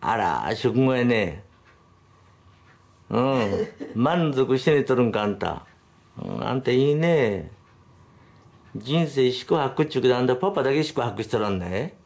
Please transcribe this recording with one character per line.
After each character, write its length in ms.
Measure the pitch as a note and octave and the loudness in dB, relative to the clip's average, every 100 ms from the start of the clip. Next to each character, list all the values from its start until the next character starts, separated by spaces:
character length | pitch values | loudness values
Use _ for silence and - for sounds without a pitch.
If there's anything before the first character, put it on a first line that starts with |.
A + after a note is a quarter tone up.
あ 160 | - A2+ | -2 0
ら、 340 | F#2+ C#2 A#1+ | 0 -2 -2
食 280 | A2 B2+ A2+ | -2 0 2
後 120 | C3 | 2
や 100 | C3 | 4
ね。 400 | A#2+ A#2 F#2+ D2 - _ _ _ _ _ _ _ _ _ _ _ _ - _ _ _ | 2 2 0 -4 -16 _ _ _ _ _ _ _ _ _ _ _ _ -20 _ _ _
う 80 | - | -2
ん。 500 | B2+ C3+ G#2 - - - - | 0 0 0 -2 -4 -8 -10
満 380 | A2 C3 F3 D#3+ | -2 0 2 0
足 240 | C3 B2+ C3 | 0 2 2
し 80 | |
て 100 | C3 | 2
寝 100 | D3 | 2
と 100 | C3 | 2
る 80 | B2+ | 2
ん 100 | B2 | 2
か、 100 | G#2+ | 2
あ 40 | G#2 | -2
ん 120 | G2 | -2
た。 280 | E2+ D#2+ - _ _ _ _ - | -4 -6 -12 _ _ _ _ -14
う 40 | - | -10
ん、 200 | G1+ - | -6 -4
あ 80 | |
ん 80 | B2+ | -4
た 80 | C3 | 0
い 220 | B2+ C#3 | 2 2
い 20 | |
ね。 560 | D3 E3+ E3 A#2+ G2 D2+ - _ _ _ _ - _ - - - - - - | 2 2 2 2 -2 -8 -16 _ _ _ _ -20 _ -20 -20 -20 -20 -16 -14
人 300 | A2+ D#3 D#3+ | -4 0 0
生 260 | C3+ B2+ | 2 2
四 140 | B2 - | 2 -2
苦 100 | E3 | 0
八 140 | C3+ | 0
苦 120 | C3 | 0
っ 40 | D3+ | -2
ち 100 | C3 | 2
ゅ 20 | |
う 40 | |
け 60 | B2+ | 2
ど、 80 | B2 | 2
あ 60 | |
ん 40 | B2+ | 2
た 100 | B2+ | 2
パ 160 | F#3+ | 0
パ 100 | F3+ | 0
だ 100 | C3 | 0
け 100 | C#3 | 0
四 120 | D3+ | -2
苦 80 | - | -2
八 100 | A#2+ | -4
苦 100 | A#2 | -4
し 60 | A2 | -4
と 100 | A#2 | -2
ら 100 | G#2 | -2
ん 100 | F#2+ | -4
ね。 380 | F2 F#2 D#3 - | -4 -6 -6 -10